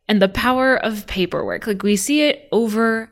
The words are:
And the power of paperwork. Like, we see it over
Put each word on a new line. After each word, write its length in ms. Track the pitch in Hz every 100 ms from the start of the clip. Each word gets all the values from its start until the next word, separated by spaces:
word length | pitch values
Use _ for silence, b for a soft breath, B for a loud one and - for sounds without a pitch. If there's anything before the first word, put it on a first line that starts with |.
| -
And 100 | 214
the 80 | 196
power 460 | - 240 254 262 254
of 320 | 226 208 -
paperwork. 580 | 190 180 - 98 87 226
Like, 160 | 196
we 140 | 202 202
see 260 | - 294
it 260 | 294 - -
over 580 | 214 226 214 226 226 226